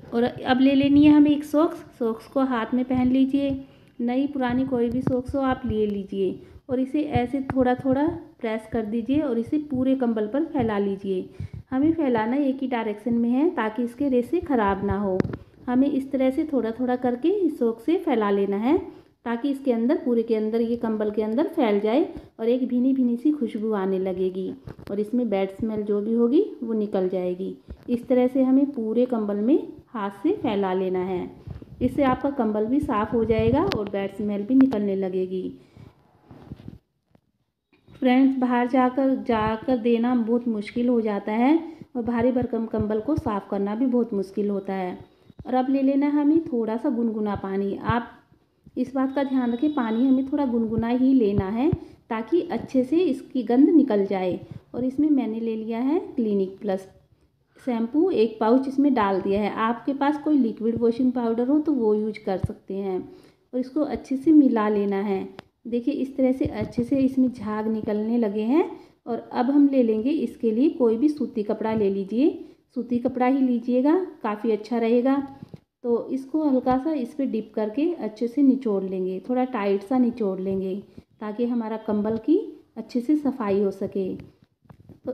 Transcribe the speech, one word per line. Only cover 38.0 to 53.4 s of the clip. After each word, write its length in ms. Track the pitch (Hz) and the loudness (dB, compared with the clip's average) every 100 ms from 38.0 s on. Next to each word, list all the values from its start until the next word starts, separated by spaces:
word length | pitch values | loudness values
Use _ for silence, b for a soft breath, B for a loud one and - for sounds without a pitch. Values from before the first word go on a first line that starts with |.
| 254 254 269 269 | 2 6 4 4
बाहर 300 | 247 247 247 | 0 2 2
जाकर, 480 | 262 254 254 269 254 | 2 2 2 0 0
जाकर 600 | 208 226 214 220 - 254 | 0 0 0 -2 -2 0
देना 360 | 233 226 240 254 | 2 2 2 0
बहुत 320 | 220 240 240 | 0 0 0
मुश्किल 400 | 214 208 240 240 | -4 -6 -4 0
हो 100 | 240 | 2
जाता 300 | 214 202 202 | 0 -4 -2
है 240 | 214 247 330 - B - 247 | 2 4 2 0 B -12 -6
और 80 | |
भारी 280 | 226 240 240 | -4 0 2
भरकम 340 | 254 240 226 226 | 0 -2 -4 -4
कंबल 320 | 220 214 220 | -2 -2 -2
को 140 | 214 311 | -2 -2
साफ़ 320 | 247 202 - | -2 -6 -4
करना 260 | 202 196 220 | -4 -2 0
भी 100 | 262 | 0
बहुत 260 | 240 226 | 0 0
मुश्किल 360 | 196 190 - 202 | -2 -4 -4 -2
होता 240 | 196 190 190 | -2 -4 -6
है। 220 | 180 185 - b b b - | -6 -10 -16 b b b -4
और 80 | 247 | -2
अब 140 | 254 | 0
ले 120 | 269 | 2
लेना 260 | 269 277 277 | 2 2 2
हमें 280 | 294 294 330 | 2 4 2
थोड़ा 340 | 320 240 220 226 | 2 -4 -2 -2
सा 120 | 294 | -2
गुनगुना 440 | 233 233 214 214 202 | -2 -2 -2 -4 -4
पानी। 400 | 196 190 196 - | -4 -2 -2 -4
आप 400 | 202 233 233 - _ _ _ _ - - | -2 -2 -2 -16 _ _ _ _ -14 -6
इस 160 | 254 269 | -4 -2
बात 180 | 262 285 | -2 0
का 80 | |
ध्यान 280 | 277 262 240 | 0 0 0
रखें, 200 | 233 302 | 0 -2
पानी 320 | 294 226 220 269 | 0 -2 2 4
हमें 200 | 262 269 | 2 2
थोड़ा 180 | 294 269 | -2 0
गुनगुना 420 | 233 226 226 226 | 0 0 -2 0
ही 240 | 247 262 | 2 4
लेना 340 | 269 208 202 190 | 4 4 2 -2
है 240 | 226 294 359 B B _ | 0 0 0 B B _
ताकि 320 | 220 226 339 | -8 0 0
अच्छे 400 | 339 233 - 262 | 0 -6 -2 0
से 140 | 254 320 | 2 2
इसकी 440 | 370 262 - 262 | 2 -2 -6 -6